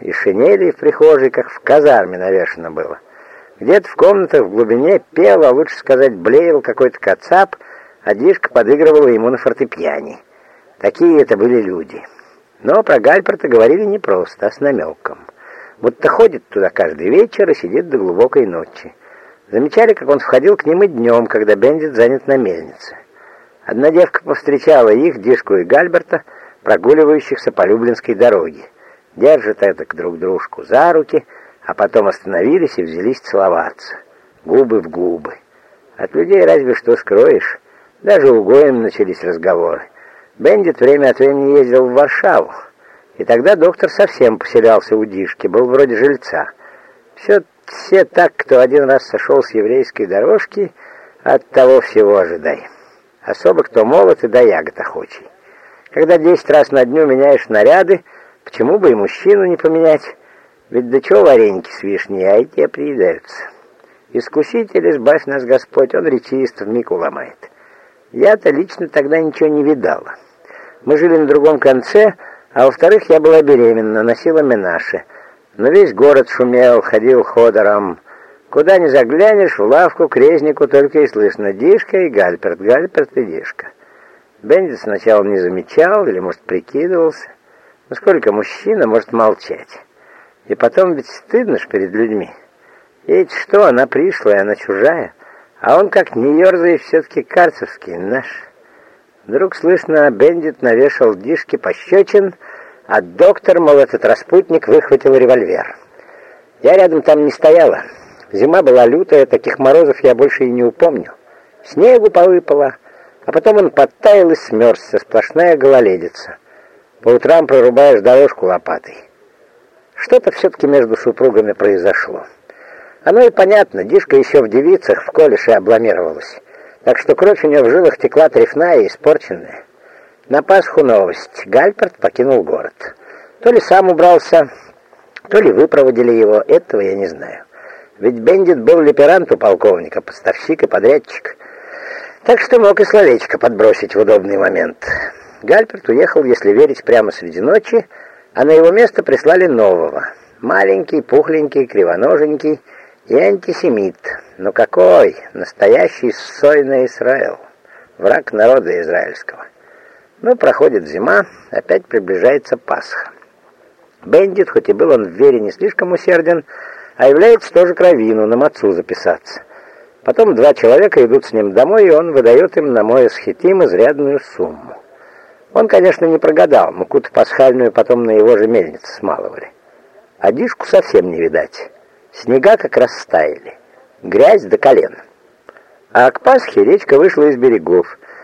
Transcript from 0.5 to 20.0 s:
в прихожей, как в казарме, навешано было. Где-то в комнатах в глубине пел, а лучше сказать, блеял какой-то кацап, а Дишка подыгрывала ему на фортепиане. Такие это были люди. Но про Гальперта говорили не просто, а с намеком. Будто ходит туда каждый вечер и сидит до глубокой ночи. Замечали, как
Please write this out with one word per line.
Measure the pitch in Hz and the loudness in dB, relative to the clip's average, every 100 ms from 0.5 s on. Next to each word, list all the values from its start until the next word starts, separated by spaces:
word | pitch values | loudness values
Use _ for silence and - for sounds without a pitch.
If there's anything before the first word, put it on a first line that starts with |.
| 196 180 | 2 0
в | - | -2
прихожей, | 147 - 156 147 131 | -2 2 2 4 2
как | 127 - | -2 -8
в | - | -10
казарме, | - 147 147 120 92 90 | 0 2 4 2 0 -6
навешано | 92 95 82 - 82 | -4 -2 -4 -8 -12
было. | 78 78 73 _ _ - - _ _ | -10 -10 -12 _ _ -20 -20 _ _
Где-то | 110 202 - | 0 0 0
в | - | 0
комнатах | 175 202 180 147 | 2 2 0 -2
в | 98 | 0
глубине | 104 113 120 156 196 - | -2 0 0 0 0 -2
пел, | - 202 190 147 | 0 2 4 2
а | |
лучше | 131 165 - | 2 -2 -6
сказать, | - 131 135 | -2 2 2
блеял | 98 92 139 170 147 | 0 0 2 2 0
какой-то | 123 - 127 - | -2 -2 -2 -2
кацап, | 101 92 - 180 190 - - - - _ | -6 -6 0 0 0 -4 -20 -20 -20 _
а | - | -6
Дишка | 101 156 190 - | -2 0 -2 -2
подыгрывала | 123 110 147 156 151 135 | -2 0 2 4 4 4
ему | 113 117 | 2 -2
на | 127 | -4
фортепиане. | 127 117 123 - 85 73 71 - _ _ _ _ _ _ | -6 -6 -8 -6 -8 -8 -12 -18 _ _ _ _ _ _
Такие | 101 - 170 156 | -6 0 2 2
это | - 101 | 2 0
были | 120 123 | 0 0
люди. | 98 90 78 - - _ _ _ _ _ | -2 -8 -12 -18 -20 _ _ _ _ _
Но | 110 196 | -2 -2
про | 214 139 | 0 0
Гальперта | 117 185 190 202 156 | 2 0 -2 -6 -2
говорили | 120 113 170 | 2 2 2
не | 208 208 | -2 -6
просто, | - 92 85 - 104 | -4 -4 -4 -8 -8
а | |
с | - | -4
намеком. | 143 123 78 78 - - - _ - - - _ | -4 -4 -6 -12 -16 -16 -20 _ -20 -20 -20 _
Будто | 123 - - | -6 -2 -2
ходит | - 226 143 - | 2 0 0 -8
туда | 101 92 | -4 -4
каждый | - 85 76 90 | -2 -4 -4 -2
вечер | 156 233 - 185 | 0 0 0 -2
и | |
сидит | 143 87 127 175 | -2 -4 -6 -4
до | 131 | -4
глубокой | 92 87 127 143 107 | -4 0 0 0 -2
ночи. | 85 82 - - - _ - - _ _ | -6 -12 -16 -20 -20 _ -20 -20 _ _
Замечали, | 107 143 220 226 | -4 -2 0 0
как | 202 | 0